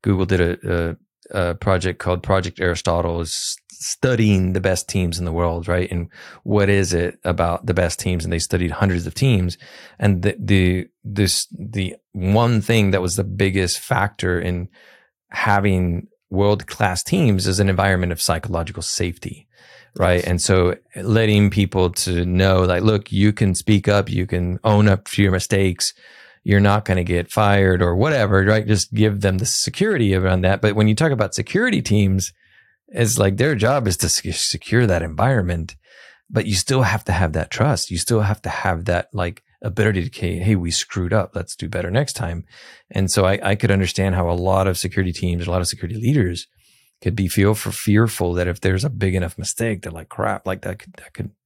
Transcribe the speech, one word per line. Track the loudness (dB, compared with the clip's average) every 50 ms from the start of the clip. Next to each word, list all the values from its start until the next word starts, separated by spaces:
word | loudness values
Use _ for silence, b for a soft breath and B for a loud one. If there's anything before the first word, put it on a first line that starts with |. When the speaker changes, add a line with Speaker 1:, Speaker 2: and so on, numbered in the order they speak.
Speaker 1:
Google | 2 0 2 2 2
did | 0 2 2
a, | 2 0 -2 -4 -4 -4 -2 -2 -2 -4 -6 -8 _ _ _ _ _ -8 -4
a, | -4 -2 -2
a | -4
project | -2 0 0 0 0 0 -4 -6 _
called | -4 -4 -4 -2 0
Project | 0 0 0 0 -4 -6 -2
Aristotle, | -2 -2 -2 -2 -2 -2 -2 0 0 -2 -2 -4
is | -6 -6 -8 -8 -8 -8 -10 -10 _ _
studying | -18 -12 -10 -10 -6 _ -2 -2 0 2 2 4 4 2 2 0 -2
the | -2
best | 0 -2 -2 -2 -4
teams | -4 -4 -2 -2 -2 -4 -4
in | -6
the | -4
world, | -2 -2 -2 -2 -2 -4 -4
right? | -2 -2 -2 -2 -2
And | -4 -6 -6 B B B B B B B B
what | 0 2 2 4 4
is | 4 2 2 2 0
it | -2 -2 -2 -6 _ _
about | -4 0 0 0 0 -2 -4 -2
the | -2 0
best | 0 0 0 -2 -4
teams? | -4 -4 -2 -2 -2
And | -4
they | -4 -4
studied | -4 -2 -2 -2 0 -2
hundreds | -2 0 0 0 0 -2 -4
of | -6 -4
teams. | -2 0 2 2 2 0 -2 -4 B B B B B B B B B
And | 2 2 2 4 2
the, | -2 -2 -2
the, | 0 2 4 4 4 4 2 0 -4 -8 _ _ _
this, | -10 -2 0 0 0 0 -2 -4 _
the | -12 -14 -14 -8 -6 -6 -6 -6 -8 -12 _ _ _
one | -4 0 2 4 4 4 4 2 0
thing | 0 2 2 2 4 4
that | 2 0
was | 0 -2 -2
the | -2 -4
biggest | -4 -2 0 0 0 2 0 -2 -2 -2 -6
factor | -4 -2 0 0 0 -2 -4 -4 -2 -2 -2 0
in | -2 -2 -4 -4 -6 -8 b b b b b b b b b _ _ _
having | -8 -4 0 2 2 4 4 2 2 2 2 0 -2 -4 -6 -12 _ _ _ _
world-class | -2 0 2 2 2 0 -4 -12 -4 -2 -2 -2 -2 -4 -4
teams | -2 0 2 4 4 2 2 0
is | 0 0 2
an | 2 2
environment | 2 2 2 2 2 0 0 -2
of | -4 -4
psychological | -2 -2 -2 -2 -4 -4 -4 -4 -4 -6 -8 -10
safety, | -8 -8 -6 -4 -4 -4 -6 -8 -12 -14 -14 -14 _ B B B B B B B B B B
right? | 0 2 2 2 2
Speaker 2:
Yes. | 2
Speaker 1:
And | 0 -2 -2
so | 2 2 2 4 4 2 0 -4 _ _ _
letting | -8 -2 0 2 2 4 4 4 4 4 4
people | 4 2 0 0 2 0 0 0
to | 0 -2 -4 -2 -2 -2 0
know, | 0 2 4 4 4 4 4
like, | 4 2 2 2 2
"Look, | 2 2 2 -2 -2
you | 0 2 2 2 4
can | 2 0 0 0
speak | 0 2 2 2 2 4 2
up, | 2 2 0 0
you | -2 -4 -2
can | -2 -2 -2 -2 -2 -4 -2 2
own | 2 4 6 6
up | 4 4 2 -2 -6
to | 0 2
your | 2 4
mistakes." | 2 0 0 0 2 2 2 2 0 -2 -6 -6 -6 B B B B B B B B B B
You're | 2 4 6
not | 6 6 4 2 2
gonna | 0 0 0 0
get | 0 -2 -2 -2 -2
fired | 0 2 4 4 4 4 4 4 4 2
or | 2 0 2
whatever, | 2 2 2 2 2 2 4 4 4 4
right? | 4 2 2 2
Just | 2 0 0 0 -2 0
give | 2 2 2 2 2
them | 0 0 0
the | 0 -2
security | -2 -2 -2 -4 -4 -2 -2 0 0 2 2 2 2 2
around | 2 2 2 2 2
that. | 2 2 2 2
But | 0 0 2
when | 4 4
you | 4 4
talk | 2 2 0
about | 2 0 -2 -2 -2
security | -6 -8 -2 -2 0 0 2 0 -2
teams, | 0 2 2 2 4 2 2 0 -2 -4 b b b b b b b b b b b
it's | _ -2 0 0 0 2
like | 2 2 0 2
their | 0 0 0 0
job | 0 0 2 0 0 0
is | -2 -2
to | 0 -2 -2
se-, | -2 -2 -4 -6
secure | -6 -4 -4 -4 -6 -8 -4 0 2 2 4
that | 4 2 0 -2
environment, | -4 -2 0 0 2 2 2 0 0 -2 -4 -6 -8 -12 B B B B B B B B B B _
but | -2 -2 0
you | 0 -2
still | -2 0 0 0 2
have | 2 2 0 -2 -2
to | -2
have | 0 0 0 0 0
that | -4 -6 -6
trust. | -2 0 0 0 0 -2 -4 -6
You | -6
still | -6 -2 0 0 0
have | 2 0 -2 -4
to | -6 -8
have | -8 -4 -2 -2 -2 -2 -2
that, | -2 -2 -2 -4 _ -6
like, | -4 -4 -4 -6 -10 _ _ _ _
ability | -10 -6 -2 0 0 2 2 0 -2 -4
to, | -6 -6
"Hey, | -6 -4 -4 -2
hey, | 0 0 0
we | 0 0 -2
screwed | -4 -4 -6 _ -6 -6 -4 0 0
up. | 0 -2 -2 _
Let's | -10 -8 -8 -10
do | -12 -10 -8
better | -6 -6 -6 -2
next | -2 -2 -2 -2 -6
time." | -8 -6 -6 -6 -8 -10 B B B B B B B B B
And | -2 -2 -2 0
so | 2 2 2
I, | 2 2 0 0
I | -2 -2
could | 0 0 0
understand | 2 2 0 -2 -2 -2 0 0 0
how | 0 0 -2
a | -2
lot | -2 0 0 2 2 2
of | 0 -2
security | -2 -6 -4 -2 -2 -2 -2 -4
teams, | -4 -4 -2 -2 -2 -4
a | -2
lot | -2 -2
of | -2
security | -4 -6 -8 -10 -10 -8 -4
leaders | -2 0 2 2 0 0 -2 -6 -12 b b b b b b b b b b _
could | -4 -4 -2
be | -2 -2
feel | -2 2 2 4 4 2
for, | 0 -4 -8
fearful | -8 -4 0 2 4 4 4 2 0 -4 -4 -2 -2
that | -2 -2
if | -2 -4 -2
there's | 0 0 0 0 -2
a | -4
big | -4 -2 -2 -2 0
enough | -2 -4 -4 -8
mistake, | -10 -10 -10 -6 -4 -4 -4 -4 -6
they're | -8 -14
like, | -14 -14 -16 _
"Crap, | -8 -6 -4 -4 -4 -6 _
like, | -8 -8 -6
that | -8 -10 -12 -12
could, | -16 -20 -20
that | -20 -20 -20 _
could | -12 -12 -12 _ _ _